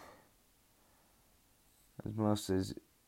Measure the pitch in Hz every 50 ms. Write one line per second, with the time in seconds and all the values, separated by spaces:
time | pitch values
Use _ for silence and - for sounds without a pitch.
0 | - - - - - - _ _ _ _ _ _ _ _ _ _ _ _ _ _
1 | _ _ _ _ _ _ _ _ _ _ _ _ _ _ _ _ - - _ -
2 | - - 107 110 107 104 104 104 - - 95 92 98 104 - - - _ _ _
3 | _